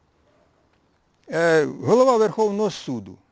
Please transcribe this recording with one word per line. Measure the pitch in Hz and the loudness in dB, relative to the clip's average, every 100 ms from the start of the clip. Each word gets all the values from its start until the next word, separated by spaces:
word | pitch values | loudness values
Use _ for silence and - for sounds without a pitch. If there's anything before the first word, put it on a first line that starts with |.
| _ _ _ _ _ _ _ _ _ _ _ _ - | _ _ _ _ _ _ _ _ _ _ _ _ -8
е, | 165 170 160 | -2 2 2
голова | 139 139 123 233 262 233 | 0 -4 2 4 4 4
Верховного | 214 220 214 202 214 | 0 0 -2 -2 -4
суду | - - 120 95 - _ | -6 -8 -10 -10 -18 _